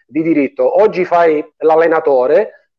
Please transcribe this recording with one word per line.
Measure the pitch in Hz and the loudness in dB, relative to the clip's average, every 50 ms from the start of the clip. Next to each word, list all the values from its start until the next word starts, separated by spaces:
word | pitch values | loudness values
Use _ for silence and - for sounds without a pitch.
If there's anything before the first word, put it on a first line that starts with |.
| _ | _
di | _ 123 156 | _ -6 -4
diritto. | 160 165 160 147 139 135 - - 127 117 - 185 | -4 -2 -2 -2 -2 -2 -2 -2 -2 0 2 2
Oggi | 214 214 165 180 175 | 0 0 0 -4 -4
fai | - 175 170 170 165 151 147 151 - _ _ | -2 0 0 2 2 0 -2 -6 -10 _ _
l'allenatore, | 151 160 160 160 165 165 160 160 156 151 139 127 123 135 151 190 220 - - _ _ _ _ | 0 0 2 2 2 2 0 0 0 0 0 0 0 2 0 0 0 -2 -8 _ _ _ _